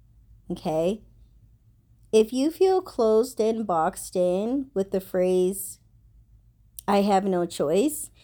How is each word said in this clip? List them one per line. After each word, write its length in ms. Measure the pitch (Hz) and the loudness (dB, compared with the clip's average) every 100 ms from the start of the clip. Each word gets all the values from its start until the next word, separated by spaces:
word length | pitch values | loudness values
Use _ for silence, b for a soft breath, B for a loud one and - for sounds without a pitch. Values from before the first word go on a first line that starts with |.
| _ - - - - | _ -20 -20 -18 -12
Okay? 520 | 180 180 156 170 220 - - - _ - _ _ _ _ _ - | -8 -4 0 0 -2 -10 -20 -20 _ -20 _ _ _ _ _ 0
If 200 | 220 220 | 2 2
you 180 | 254 294 | 0 -2
feel 320 | 320 381 381 | 2 2 2
closed 580 | 370 - 220 220 262 - | -2 0 2 4 2 0
in, 240 | 220 226 | -2 0
boxed 520 | 208 165 165 - - 185 | -2 0 0 -4 -6 -2
in 540 | 180 185 220 277 269 | 0 0 -2 -4 -4
with 160 | 190 196 | -4 -2
the 100 | 190 | -4
phrase, 800 | 185 185 185 185 185 196 - - _ _ - - _ - _ _ _ - - | -4 -2 0 2 0 -2 -10 -16 _ _ -20 -20 _ -20 _ _ _ -12 -2
"I 160 | 202 | 0
have 220 | 202 190 | 2 2
no 220 | 202 180 170 | 2 -2 -2
choice," 640 | - 147 185 294 - - b | -2 0 2 0 -2 -12 b